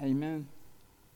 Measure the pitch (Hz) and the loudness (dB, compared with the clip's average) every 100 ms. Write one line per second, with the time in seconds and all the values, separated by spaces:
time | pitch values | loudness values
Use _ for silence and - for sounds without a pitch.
0 | 139 135 156 156 139 - - - - - | 2 4 2 -2 -4 -10 -16 -18 -20 -20
1 | - | -20